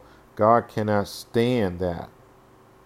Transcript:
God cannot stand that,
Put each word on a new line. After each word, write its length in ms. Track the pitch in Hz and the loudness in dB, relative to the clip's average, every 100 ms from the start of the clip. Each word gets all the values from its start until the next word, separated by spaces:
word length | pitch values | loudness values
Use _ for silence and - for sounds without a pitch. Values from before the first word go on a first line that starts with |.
| - - - - | -10 -20 -12 0
God 340 | 107 117 - | 4 4 2
cannot 400 | 113 107 104 95 | -4 -2 -2 -2
stand 720 | - - 117 120 123 95 87 | -8 -4 -2 0 0 -2 -2
that, 300 | 90 82 - - - - - - - - | -4 -4 -10 -18 -20 -20 -20 -20 -20 -20